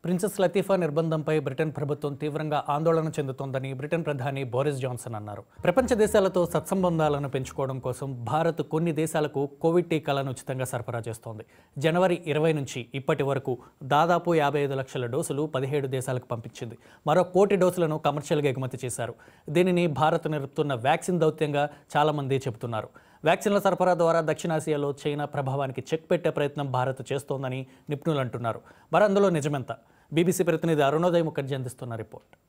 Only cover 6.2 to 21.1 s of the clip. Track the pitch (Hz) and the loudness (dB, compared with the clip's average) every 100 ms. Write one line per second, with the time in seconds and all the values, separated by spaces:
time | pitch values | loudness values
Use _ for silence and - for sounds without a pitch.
6.2 | 190 185 170 160 160 190 180 165 156 143 | 4 2 2 0 0 0 2 4 2 2
7.2 | 143 135 131 - 135 131 127 123 139 127 | -2 -4 -6 -4 -4 -4 -6 -6 -6 -6
8.2 | 117 156 165 160 151 160 170 151 156 160 | -2 2 2 0 -2 0 0 0 0 0
9.2 | 151 139 143 - 165 175 170 160 147 139 | -2 -2 -4 0 2 2 2 -2 0 -2
10.2 | 135 123 - 131 127 123 117 117 113 113 | -2 -6 -6 -4 -4 -4 -4 -6 -6 -10
11.2 | 117 107 - _ _ - 156 170 185 175 | -12 -14 -16 _ _ 0 2 4 2 2
12.2 | 165 147 160 156 135 131 117 139 131 147 | -2 0 2 0 -4 -8 -8 -8 -2 0
13.2 | 139 135 - 123 - _ 135 143 170 175 | 0 0 -2 -6 -8 _ 0 2 4 2
14.2 | 175 165 143 147 143 135 131 143 120 131 | 4 2 4 2 0 -2 -4 -4 -2 -4
15.2 | 165 143 156 165 135 147 135 131 127 127 | -2 -4 -2 -2 -2 -2 -2 -4 -4 -6
16.2 | - 117 113 - 120 113 - - 147 160 | -4 -8 -8 -12 -14 -14 -20 -8 2 2
17.2 | 175 180 202 202 180 180 165 156 151 143 | 4 4 4 4 2 2 0 0 0 -2
18.2 | 135 156 143 127 131 127 127 - 113 - | -2 0 0 -2 -6 -6 -8 -6 -8 -10
19.2 | - - - 156 180 175 175 143 156 160 | -20 -20 -2 2 4 4 2 2 2 2
20.2 | 156 151 135 - 147 127 123 165 180 | -2 -4 -6 -2 -2 0 2 0 0